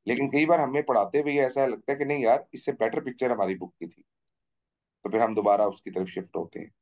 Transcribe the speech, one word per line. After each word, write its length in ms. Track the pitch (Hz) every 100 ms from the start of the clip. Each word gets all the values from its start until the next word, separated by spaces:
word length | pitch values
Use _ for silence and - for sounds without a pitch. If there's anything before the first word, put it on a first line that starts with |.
| 104
लेकिन 240 | 123 135
कई 140 | 143 156
बार 160 | 170
हमें 220 | 135 143
पढ़ाते 360 | 147 117 98 143
हुए 180 | 147 143
ऐसा 280 | 131 139 131
लगता 260 | 107 -
है 60 | 139
कि 80 | 139
नहीं 180 | 143
यार, 240 | 113 131 -
इससे 180 | 123 -
better 320 | 127 113 156
picture 280 | 143 123 127
हमारी 240 | 113 95 95
book 180 | 87 -
की 80 | 85
थी, 180 | - _ _ _ _ _ _ _ _ _ _ 101
तो 40 |
फिर 120 | 110
हम 140 | 113 107
दोबारा 320 | 104 101 104
उसकी 240 | 95 95
तरफ 160 | 92 92
shift 280 | - 92 87
होते 240 | 82 85
हैं। 120 | 82 _